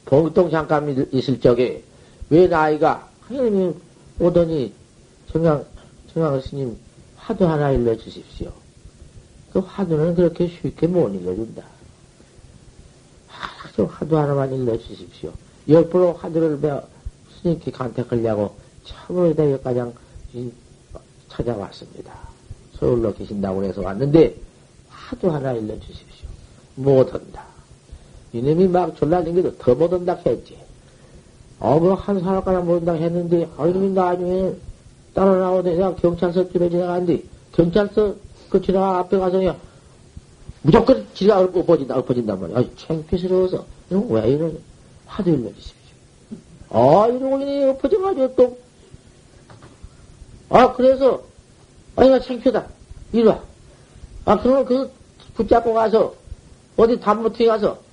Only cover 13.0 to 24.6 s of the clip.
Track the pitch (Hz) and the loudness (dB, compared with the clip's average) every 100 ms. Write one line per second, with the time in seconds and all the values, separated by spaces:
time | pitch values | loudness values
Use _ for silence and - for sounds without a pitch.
13 | _ _ - - - - - - 180 - | _ _ -20 -16 -16 -16 -10 -4 -4 -4
14 | 151 156 143 139 135 131 123 113 - 98 | -2 -2 0 -2 -2 -4 -4 -4 -8 -18
15 | 87 - 80 - - _ - 160 165 180 | -20 -16 -16 -16 -20 _ 4 4 4 2
16 | 175 160 180 160 160 143 147 139 - - | 0 -2 -6 -2 -2 -2 -4 -6 -12 -16
17 | - - - - 175 156 127 - 123 117 | -18 -18 -20 -6 -4 -4 -6 -8 -8 -6
18 | 117 120 113 104 98 - - _ - - | -4 -2 -2 -2 -4 -8 -20 _ -20 -18
19 | - 180 170 151 147 135 131 123 120 120 | -8 0 0 2 0 0 -2 -4 -4 -12
20 | - - - 120 123 - - - - - | -20 -20 -16 -12 -12 -14 -20 -20 -20 -20
21 | _ _ - - 120 107 85 - - - | _ _ -16 -8 -6 -4 -8 -14 -20 -20
22 | - - - - - - - - 139 120 | -20 -20 -20 -20 -20 -20 -16 -4 0 0
23 | 110 98 101 104 98 95 98 92 95 98 | -2 -6 -10 -6 -4 -4 -4 -6 -6 -4
24 | 143 160 139 - - _ | 2 4 4 0 -20 _